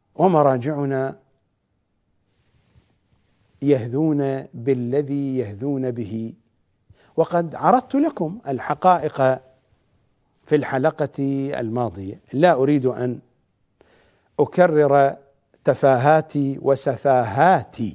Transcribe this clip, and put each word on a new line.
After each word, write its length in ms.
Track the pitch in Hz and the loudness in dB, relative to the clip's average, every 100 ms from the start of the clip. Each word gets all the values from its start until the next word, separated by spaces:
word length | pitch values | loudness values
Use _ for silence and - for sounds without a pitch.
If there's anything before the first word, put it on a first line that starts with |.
| _ - | _ 0
ومراجعنا 1040 | 185 160 139 131 131 147 139 135 135 - _ _ _ _ _ _ _ _ _ _ _ _ _ _ _ _ _ _ _ _ _ _ _ _ | 4 6 4 2 -2 -4 -4 -4 -4 -10 _ _ _ _ _ _ _ _ _ _ _ _ _ _ _ _ _ _ _ _ _ _ _ _
يهذون 880 | 139 131 117 135 160 143 139 135 - | 0 0 0 -2 0 0 -2 -4 -10
بالذي 840 | 123 120 127 120 139 139 143 139 127 | -6 -2 -2 -2 -4 -4 -4 -4 -4
يهذون 540 | 107 101 139 139 127 | -6 -8 -6 -4 -6
به، 420 | 120 101 113 113 - _ _ _ _ _ _ _ - | -6 -8 -8 -10 -14 _ _ _ _ _ _ _ -4
وقد 400 | 156 175 165 135 | 0 -2 -4 0
عرضت 400 | 156 247 - 269 | 2 2 2 -2
لكم 440 | 311 - 160 208 - | -2 -2 -6 -6 -8
الحقائق 720 | 131 - 151 185 170 147 - 131 131 - _ _ _ _ _ _ _ _ _ - | -6 -6 0 2 2 0 0 0 0 -8 _ _ _ _ _ _ _ _ _ -2
في 100 | 151 | -2
الحلقة 640 | - 131 156 151 143 - 139 139 139 131 | 0 -2 -2 -2 -6 -4 -4 -4 -6 -6
الماضية. 600 | 113 120 117 90 95 - _ | -6 -4 -6 -8 -12 -14 _
لا 200 | 131 175 | 2 4
أريد 320 | 135 135 147 127 | 4 2 2 0
أن 340 | 123 123 120 _ _ _ _ _ _ _ _ _ _ _ - | -2 -6 -6 _ _ _ _ _ _ _ _ _ _ _ -2
أكرر 800 | 143 - 180 151 143 139 139 143 _ _ _ _ | 0 4 4 4 4 4 4 0 _ _ _ _
تفاهات 680 | - 127 139 127 143 156 156 147 | -2 2 2 4 4 2 0 -4
وسفاهات 1400 | 139 135 135 131 143 120 139 127 113 113 175 165 - - 107 | -4 -2 -2 0 -2 -2 0 2 0 2 2 2 -2 -8 -8